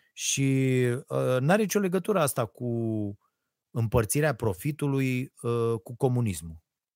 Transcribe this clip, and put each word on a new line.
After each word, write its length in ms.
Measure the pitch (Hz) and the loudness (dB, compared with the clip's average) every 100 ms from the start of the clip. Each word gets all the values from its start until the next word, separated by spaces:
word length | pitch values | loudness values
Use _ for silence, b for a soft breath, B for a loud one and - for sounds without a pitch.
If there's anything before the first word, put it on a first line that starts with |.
| B | B
Și, 680 | - - - 135 135 131 127 120 123 - | -8 -4 0 2 2 2 4 2 0 -2
uh, 300 | 135 131 127 | -2 0 2
n-are 220 | 135 202 | 4 2
nicio 180 | 208 208 | 2 0
legătură 400 | 190 185 180 196 | 0 0 0 2
asta 260 | 147 - 113 | 2 0 -4
cu 720 | - 123 117 113 110 104 101 _ _ _ _ _ | -4 -4 -2 -2 -2 -4 -8 _ _ _ _ _
împărțirea 640 | - 110 123 110 143 151 131 | -4 0 2 2 0 0 0
profitului, 1000 | 113 92 147 147 143 135 131 127 127 - | -2 -2 -4 -4 -2 0 0 -2 -4 -8
uh, 320 | 120 117 117 113 | -4 -2 0 -2
cu 120 | - 120 | -6 -2
comunismul. 680 | 135 123 113 85 82 80 - _ _ | 0 2 0 -4 -10 -16 -20 _ _